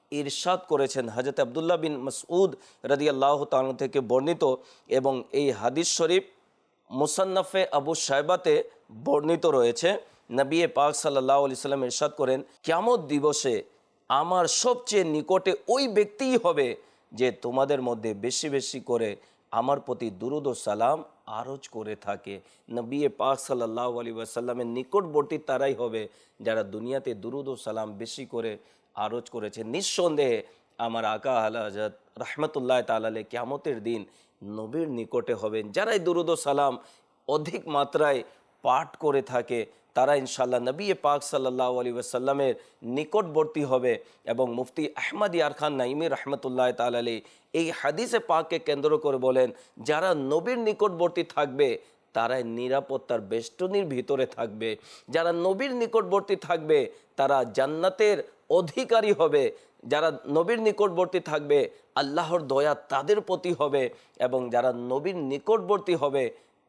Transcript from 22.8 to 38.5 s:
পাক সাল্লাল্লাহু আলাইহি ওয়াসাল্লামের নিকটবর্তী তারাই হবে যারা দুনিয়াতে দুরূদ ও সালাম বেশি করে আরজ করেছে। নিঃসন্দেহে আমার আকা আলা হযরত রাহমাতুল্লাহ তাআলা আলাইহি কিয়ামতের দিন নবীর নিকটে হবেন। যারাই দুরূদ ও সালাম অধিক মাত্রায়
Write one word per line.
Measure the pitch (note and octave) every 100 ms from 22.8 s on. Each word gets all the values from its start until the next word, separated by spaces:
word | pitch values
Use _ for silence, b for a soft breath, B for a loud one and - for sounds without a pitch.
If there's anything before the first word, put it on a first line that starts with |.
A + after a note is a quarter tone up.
| A#2 C#3+ C#3+
পাক | C#3 C3 C3+
সাল্লাল্লাহু | - B2+ A#2 A#2 B2 A#2+
আলাইহি | A#2 A2+
ওয়াসাল্লামের | A2+ A#2+ B2 B2 A#2
নিকটবর্তী | A#2+ C3 G3+ E3+ D3 D3 D3+
তারাই | - C3 C3+
হবে | A2+ A#2+ A2 G#2+ b b -
যারা | A2+ A2
দুনিয়াতে | G2+ G#2+ A#2+ C3+ B2+
দুরূদ | G#2+ A#2 C#3 C3+
ও | B2
সালাম | A2 A2 G#2+
বেশি | G2+ A2+ - B2
করে | A#2 A2+ G#2 b b b -
আরজ | G#2+ A#2+ -
করেছে। | A#2 G#2 A2
নিঃসন্দেহে | A2+ D#3 G3 - F3 D3 C3+ A2+ b b b -
আমার | A#2 A2+ G#2+
আকা | G#2+ C3+ A#2+
আলা | A2 A2+
হযরত | G#2+ G2+ G#2+ - _ -
রাহমাতুল্লাহ | - - D#3 D3 B2+ B2+
তাআলা | A2+ A2+ A2
আলাইহি | A2 G#2
কিয়ামতের | A#2+ A#2+ C#3+ D#3 A#2
দিন | A2 A#2 F#2 b b _
নবীর | G2+ G#2+ A2 D3+ D#3
নিকটে | A#2+ A2+ B2 -
হবেন। | A2 G#2+ A2 G#2
যারাই | C3+ G#3+ G#3+
দুরূদ | E3+ F3 E3+
ও | D#3+
সালাম | C#3+ C#3 C#3 B2 B B _ _ -
অধিক | D3+ D3+ F3+ D#3+
মাত্রায় | C#3+ C#3+ D#3 D3+ C3 - b _